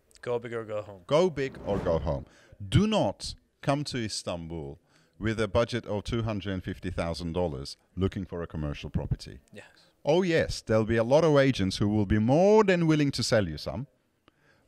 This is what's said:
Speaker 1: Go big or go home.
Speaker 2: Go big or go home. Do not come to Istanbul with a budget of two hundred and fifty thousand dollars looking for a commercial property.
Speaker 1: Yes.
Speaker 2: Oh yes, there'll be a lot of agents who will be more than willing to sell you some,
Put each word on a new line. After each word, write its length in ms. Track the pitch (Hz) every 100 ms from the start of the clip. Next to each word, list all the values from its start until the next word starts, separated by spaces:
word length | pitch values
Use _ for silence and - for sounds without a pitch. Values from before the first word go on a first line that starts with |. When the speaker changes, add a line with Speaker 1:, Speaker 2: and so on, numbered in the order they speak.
| _ -
Speaker 1:
Go 180 | - 120
big 140 | 117
or 100 | 117
go 180 | 107 107
home. 200 | 101 98 87
Speaker 2:
Go 220 | 147 185
big 280 | 143 135 - -
or 120 | 98
go 220 | 87 82
home. 260 | 87 69 - _ _ - 98
Do 200 | 156 214
not 480 | 208 117 - - - _ _
come 220 | - 143 143
to 120 | 131
Istanbul 840 | 110 - - 87 82 82 71 73 _ _ _ -
with 200 | 104 110
a 80 | 107
budget 380 | 117 117 120 -
of 180 | 104
two 200 | - 117
hundred 300 | 113 104 101
and 100 | 92
fifty 260 | 95 92 95
thousand 440 | 85 85 82 85
dollars 440 | 82 90 67 69 - _ -
looking 300 | 95 - 90
for 160 | 87
a 60 | 82
commercial 420 | 80 73 69 78
property. 500 | - 69 - - - _
Speaker 1:
Yes. 120 | 104 - _ _ _ -
Speaker 2:
Oh 160 | 170
yes, 400 | 190 160 98 -
there'll 240 | - 110 110
be 100 | 113
a 60 |
lot 200 | 113 143
of 140 | 165 143
agents 400 | 135 127 95 -
who 100 | 104
will 160 | 107 98
be 140 | 107
more 440 | 110 147 196 214
than 240 | 202 175 165
willing 240 | 156 143
to 120 | -
sell 240 | 117 113 92
you 100 | 73
some, 300 | - 78 143 _ _ _ _ _ _ _